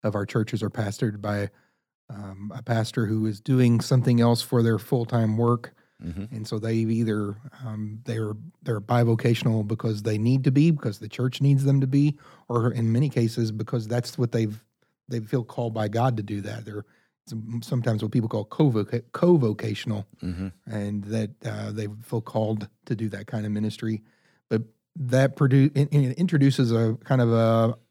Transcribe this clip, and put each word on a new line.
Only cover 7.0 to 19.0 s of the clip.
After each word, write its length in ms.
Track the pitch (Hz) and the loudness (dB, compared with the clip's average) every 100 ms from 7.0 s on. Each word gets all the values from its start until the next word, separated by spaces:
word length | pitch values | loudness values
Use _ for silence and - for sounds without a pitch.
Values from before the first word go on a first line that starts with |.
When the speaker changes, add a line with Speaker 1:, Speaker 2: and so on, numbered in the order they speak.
| 117 107 104 104 139 - | 0 0 -2 -8 -14 -14
Speaker 1:
um, 360 | 127 107 107 110 123 | -10 -8 -8 -10 -8
they're, 280 | 113 107 107 131 - | -4 -4 -6 -12 -14
they're 180 | - 110 | -6 -6
bivocational 880 | 104 120 117 113 120 117 - 110 104 | 0 2 4 4 2 2 2 0 0
because 340 | 113 117 107 | -2 -2 -2
they 160 | 107 107 | -2 0
need 260 | 113 135 139 | 2 2 4
to 60 | |
be, 200 | 135 160 | 4 4
because 260 | 151 123 101 | 4 -2 -6
the 100 | 107 | -12
church 340 | - 127 - | -4 -4 2
needs 220 | 139 139 | 4 4
them 160 | 139 139 | 4 2
to 60 | 135 | 4
be, 300 | 139 147 147 - - _ | 4 2 0 -12 -20 _
or 220 | 120 117 | 0 0
in 200 | 120 113 | 0 0
many 160 | 117 147 | 2 2
cases 440 | 123 117 117 113 | 2 0 0 -4
because 360 | 110 110 123 107 | -4 -4 -6 -2
that's 300 | 120 120 - | -4 -4 -2
what 140 | 120 | -2
they've, 320 | 117 110 107 _ _ _ _ _ | 0 -2 -4 _ _ _ _ _
they 120 | 120 | -8
feel 240 | 110 127 | -4 -4
called 320 | 117 - 117 113 | -4 -6 -4 -2
by 120 | 107 | -2
God 300 | 110 127 113 | 0 0 0
to 60 | |
do 180 | 104 104 | -4 -6
that. 240 | 101 110 107 | -8 -10 -10
They're 200 | 104 98 _ _ _ - | -12 -14 _ _ _ -12
some-, 340 | 113 110 120 | -12 -8 -10
sometimes 380 | 113 131 117 110 | -4 -4 0 -2
what 100 | 107 | 0
people 180 | 120 107 | 0 0
call 160 | 110 98 | -4 -6
co-voca-, 580 | - 151 113 101 120 | 2 2 2 -2 -6